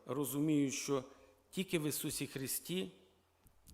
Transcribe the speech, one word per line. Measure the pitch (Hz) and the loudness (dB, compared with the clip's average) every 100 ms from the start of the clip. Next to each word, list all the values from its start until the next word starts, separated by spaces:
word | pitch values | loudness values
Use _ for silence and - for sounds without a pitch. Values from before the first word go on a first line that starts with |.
| - | -4
розумію, | 131 131 143 156 147 139 | -2 0 2 4 6 4
що | - - 139 - - - - - | 2 0 0 0 -14 -20 -20 -8
тільки | 185 185 170 | -4 0 0
в | |
Ісусі | 151 - 147 - 139 | 0 -2 -2 -2 -4
Христі | 135 131 - - 180 185 - - _ _ _ - _ - | -4 -4 -4 -4 -4 -4 -10 -20 _ _ _ -20 _ -20